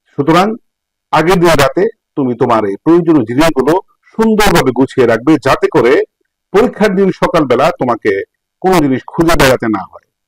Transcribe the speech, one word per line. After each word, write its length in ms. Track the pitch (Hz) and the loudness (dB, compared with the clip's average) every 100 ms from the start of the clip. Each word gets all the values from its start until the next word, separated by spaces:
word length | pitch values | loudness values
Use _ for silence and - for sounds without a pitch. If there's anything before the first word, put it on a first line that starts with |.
| _ | _
সুতরাং 400 | - 139 170 208 220 _ _ _ _ _ | -6 0 0 0 -4 _ _ _ _ _
আগের 240 | 151 160 180 | -2 0 2
দিন 140 | 170 147 | 2 2
রাতে 240 | 135 170 214 - _ - | 0 0 -4 -6 _ -6
তুমি 180 | 127 117 | -4 -2
তোমার 260 | 123 110 104 | 0 0 -2
এই 120 | 98 | -2
প্রয়োজনীয় 420 | 156 175 165 156 110 | 0 2 2 0 0
জিনিসগুলো 480 | 123 160 131 127 185 - _ _ | 0 0 0 0 -2 -4 _ _
সুন্দরভাবে 600 | - 220 214 202 165 131 | -2 0 0 0 0 0
গুছিয়ে 380 | 127 135 - 117 | -2 -2 0 0
রাখবে, 200 | 113 131 156 | 0 0 0
যাতে 300 | 131 147 190 | 0 -2 0
করে 260 | 156 120 147 214 _ _ _ _ | 0 2 2 -2 _ _ _ _
পরীক্ষার 380 | 190 240 - 208 185 | 0 0 0 -2 0
দিন 140 | 190 | -2
সকালবেলা 540 | - 175 170 135 120 131 | -2 -2 -2 0 0 0
তোমাকে 400 | - 127 117 110 98 - _ _ _ | -2 -4 -2 -2 -4 -6 _ _ _
কোনো 160 | 185 180 | -2 0
জিনিস 220 | 143 127 - | 0 -2 -4
খুঁজে 280 | - 165 160 | -2 0 2
বেড়াতে 320 | 139 120 117 | 2 0 -2
না 140 | 101 | -6
হয়, 240 | 90 - _ _ | -8 -20 _ _